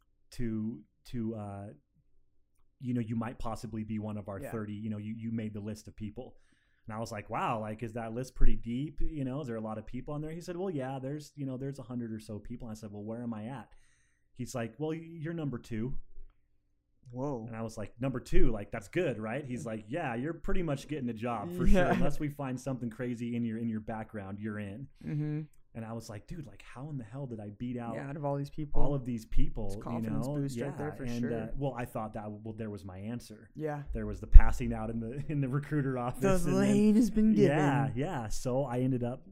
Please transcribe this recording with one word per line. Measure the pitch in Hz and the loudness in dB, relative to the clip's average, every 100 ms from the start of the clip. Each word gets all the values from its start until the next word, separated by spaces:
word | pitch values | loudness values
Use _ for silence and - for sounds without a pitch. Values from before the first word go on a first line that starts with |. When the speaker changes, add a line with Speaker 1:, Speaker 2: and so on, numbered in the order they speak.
| _ _ _ | _ _ _
Speaker 1:
to, | - 113 110 110 139 - _ - | -4 -2 0 -4 -6 -14 _ -10
to, | 123 110 | -6 -4
uh, | 110 104 98 101 - _ _ _ - _ _ _ _ _ - | -4 -8 -8 -12 -16 _ _ _ -20 _ _ _ _ _ -10
you | 123 | -4
know, | 123 | -2
you | 110 117 | -2 -2
might | 113 135 | -4 -4
possibly | 117 110 110 110 | -6 -6 -8 -8
be | 110 107 | -4 -4
one | 107 107 | -4 -6
of | 101 | -8
our | 98 | -10
Speaker 2:
Yeah. | 92 | -6
Speaker 1:
thirty, | 113 104 | -6 -6
you | 104 110 | -6 -6
know, | 104 | -6
you, | 104 | -6
you | 113 113 | -8 -4
made | 113 107 | -4 -4
the | 104 | -6
list | 104 101 - | -8 -10 -12
of | - | -10
people." | 107 110 131 - _ _ _ _ - | -10 -10 -14 -16 _ _ _ _ -12
And | 110 | -8
I | |
was | 113 | -6
like, | 107 101 | -8 -6
"Wow, | 123 180 117 | -4 -2 -2
like, | 107 107 | -4 -6
is | 117 | -8
that | 113 113 | -8 -8
list | 113 127 | -6 -4
pretty | - - 107 | 10 12 12
deep? | 117 120 151 - | 4 -4 -4 2
You | 160 156 | 2 2
know, | 131 135 | -4 -4
is | 139 | -6
there | 113 | -6
a | |
lot | 110 110 | -6 -8
of | 107 | -8
people | 123 - | -10 -8
on | 147 | -8
there?" | 156 | -8
He | 165 | -10
said, | 165 175 | -10 -6
"Well, | 196 | -4
yeah, | 147 131 135 | -4 -4 -6
there's, | 131 151 147 | -6 -8 -10
you | - 135 | -10 -8
know, | 127 | -6
there's | 135 135 | -8 -10
a | |
hundred | 117 123 117 | -10 -8 -6
or | 110 | -8
so | - 107 | -10 -10
people." | - 117 117 | -10 -10 -10
And | 107 | -10
I | |
said, | 107 | -12
"Well, | 104 | -10
where | 104 113 | -8 -8
am | 120 | -6
I | 107 107 | -8 -8
at?" | 131 - - - _ _ _ _ - | -10 -14 -20 -20 _ _ _ _ -12
He's | 123 | -8
like, | 123 117 113 | -6 -6 -6
"Well, | 156 | -6
y-, | 160 | -6
you're | 165 165 156 | -10 -10 -6
number | 170 147 120 | -4 -4 -6
two." | - 113 123 - - - - _ _ _ _ _ _ _ 127 | -6 -4 -2 -2 -4 -10 -12 _ _ _ _ _ _ _ -14
Speaker 2:
Whoa. | 123 143 127 117 | -6 -4 -4 -8
Speaker 1:
And | 113 | -8
I | |
was | 113 113 | -8 -8
like, | 101 - | -10 -4
"Number | 135 123 | -4 -4
two, | - 143 143 | 8 12 12
like, | 107 104 | 10 -4
that's | 117 104 | -8 -4
good, | 165 175 107 | 0 0 -2
right?" | 107 131 | -4 -6
He's | 139 123 | -6 -6
like, | 117 110 101 | -6 -8 -6
"Yeah, | 156 147 | -6 -4
you're | 117 143 | -4 -4
pretty | 156 - 190 | -4 2 4
much | 165 139 - | 4 -2 -4
getting | 151 120 | -6 -4
the | |
job | 110 120 117 170 180 | -4 -4 -4 -6 4
for | 180 | 8
Speaker 2:
Yeah. | 208 | 10
Speaker 1:
sure. | 175 | 8
Unless | - 175 165 | 4 4 2
we | 151 | 0
find | 143 135 127 | -4 -6 -4
something | 135 127 120 | -4 -4 -6
crazy | 110 123 117 120 | -6 -6 -4 -4
in | 120 117 | -2 -2
your, | 113 | -2
in | 117 | -2
your | 110 | -4
background, | 107 110 110 107 95 101 | -4 -8 -8 -10 -8 -8
you're | 107 104 | -6 -6
in." | 101 107 139 - - | -8 -10 -14 -14 -8
Speaker 2:
Mm-hmm. | 151 151 151 151 - - | -4 -2 -4 -8 -14 -18
Speaker 1:
And | 117 110 | -12 -10
I | |
was | 113 113 | -10 -10
like, | 107 - | -12 -12
"Dude, | 175 107 | -12 -12
like, | 98 | -16
how | - 123 143 | -18 -14 -10
in | 143 | -8
the | |
hell | 104 131 139 | -10 -10 -8
did | 110 | -8
I | 104 104 | -10 -8
beat | 123 120 | -6 -4
out | 117 | -6
Speaker 2:
Yeah, | 113 139 | -6 -8
out | 143 | -4
of | 143 | -2
all | 143 | -2
these | 139 | -4
people. | - 151 - | -6 6 10
Speaker 1:
all | 147 | 10
of | 143 123 | 8 -2
these | 117 | -6
people?" | - - 123 - 101 | 6 10 10 6 -2
Speaker 2:
It's | 101 | -4
confidence | 123 117 131 143 139 | -4 -4 -2 -2 -2
Speaker 1:
You | |
know? | 147 | -2
Speaker 2:
boost | 139 120 | -2 -4
right | 143 139 | -6 -6
there | 147 | -8
Speaker 1:
Yeah, | - | -6
Speaker 2:
for | |
Speaker 1:
and, | 131 120 | -4 -2
Speaker 2:
sure. | 120 117 | -2 -2
Speaker 1:
uh, | 110 120 | -4 -2
well, | 139 120 | -2 -4
I | 120 | -6
thought | 127 107 | -6 -6
that, | 110 107 | -6 -8
well, | 104 110 | -8 -10
there | 107 110 | -8 -8
was | 104 | -8
my | 95 92 | -10 -10
answer. | 104 120 - 107 - | -8 -8 -10 -18 -18
Speaker 2:
Yeah. | 151 151 147 143 | -8 -6 -6 -6
Speaker 1:
There | 113 | -6
was | 107 98 | -4 -6
the | 107 | 6
passing | - 113 - 120 | 8 8 0 -6
out | 113 110 | -6 -6
in | 117 | -6
the, | 113 139 143 | -8 -8 -6
<laughs> | |
in | 147 | -4
the | 131 | -2
recruiter | 143 143 151 135 127 | -4 -4 -4 -2 -4
office, | 123 123 | -6 0
Speaker 2:
The | 127 | 2
Speaker 1:
and | - 180 | 4 2
then | 190 | 2
Speaker 2:
lane | 202 208 214 214 | 4 4 6 6
has | 226 | 4
been | 214 214 | 4 4
given. | 202 190 151 | 6 6 6
Speaker 1:
Yeah, | 143 135 117 | 4 4 2
yeah. | 107 156 151 110 | 0 -2 -2 -2
So | - 131 127 | -2 0 0
I | 131 123 | 0 0
ended | 131 127 | 0 0
up, | 120 131 - | -2 -6 -14